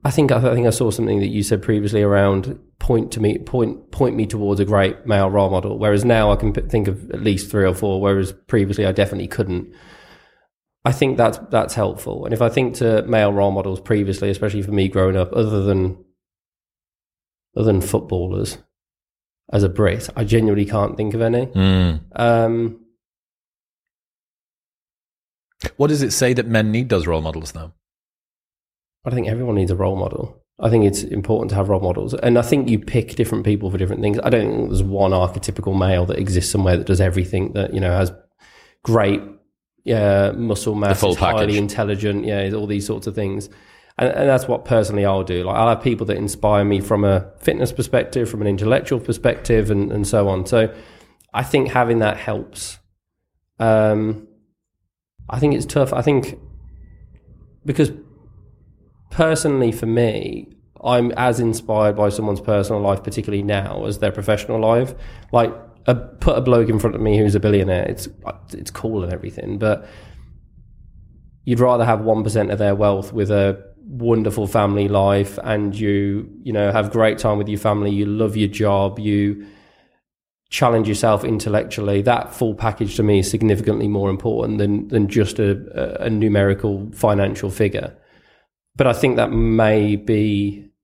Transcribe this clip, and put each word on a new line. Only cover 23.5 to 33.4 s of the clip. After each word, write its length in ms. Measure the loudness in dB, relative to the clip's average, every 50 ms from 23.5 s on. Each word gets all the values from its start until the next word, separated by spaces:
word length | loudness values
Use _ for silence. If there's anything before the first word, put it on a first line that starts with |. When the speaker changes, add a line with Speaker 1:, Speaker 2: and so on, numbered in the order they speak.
| _ _ _ _ _ _ _ _ _ _ _ _ _ _ _ _ _ _ _ _ _ _ _ _ _ _ _ _ _ _ _ _ _ _ _ _ _ _ _ _ _ _ -10 -10 -2
Speaker 2:
What 120 | 0 0 0
does 140 | 2 0
it 100 | 0 -2
say 220 | 0 0 2 2 2
that 140 | 0 0 0
men 240 | 2 2 2 2
need 160 | 0 -2 0 0
those 180 | 0 0 0 0
role 140 | -2 -2
models, 300 | -2 -4 -8 -8 -10 -12
though? 220 | -12 -14 -16 -16 -18 _ _ _ _ _ _ _ _ _ _ _ _ _ _ _ _ _ _ _ _ _ _ _ _ _ _
Speaker 1:
I 40 | -4
think 160 | -4 -2 -2 -2
everyone 280 | -2 -4 -2 0 0
needs 160 | 0 2 0
a 40 | 0
role 200 | 0 0 -2 -2
model. 480 | -2 -4 -6 -6 -8 -10 -10 -12 _ _ _ _ _
I 100 | 0 4
think 160 | 4 6 4
it's 180 | 4 2 0 -6
important 460 | -6 -6 -6 -2 0 0 0 0 -2
to 60 | 0
have 140 | -2 0 2
role 100 | 0 0
models. 320 | 2 0 -2 -2 -4 -6 -6
And 240 | -2 0 2 4 4
I 40 |
think 280 | 4 2 2 0 2 0
you 100 | 0 -2
pick 360 | -2 -2 -2 -2 -2 -2 -2
different 300 | -4 -2 -2 -2 -2